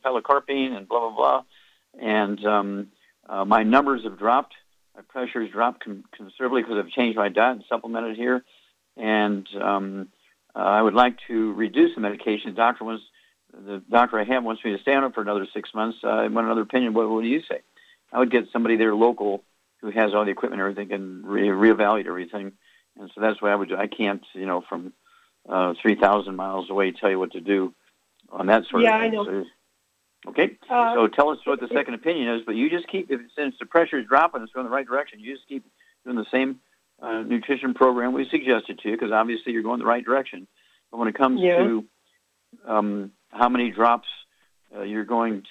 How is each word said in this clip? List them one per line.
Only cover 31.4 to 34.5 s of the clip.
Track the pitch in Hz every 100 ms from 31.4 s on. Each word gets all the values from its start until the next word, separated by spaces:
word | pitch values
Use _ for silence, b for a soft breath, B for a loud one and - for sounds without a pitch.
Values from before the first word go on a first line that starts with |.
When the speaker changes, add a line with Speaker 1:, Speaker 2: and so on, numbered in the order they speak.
| -
Speaker 1:
what | 139
the | 120
Speaker 2:
it |
Speaker 1:
second | 123 139
opinion | 117 160 170 120
is, | 117
but | 113
you | 113 147
just | 175 175
keep, | 190 170
if, | 131 120 -
since | 143 -
the | -
pressure | 170 165 143
is | 107
dropping, | 135 165 139
it's | 110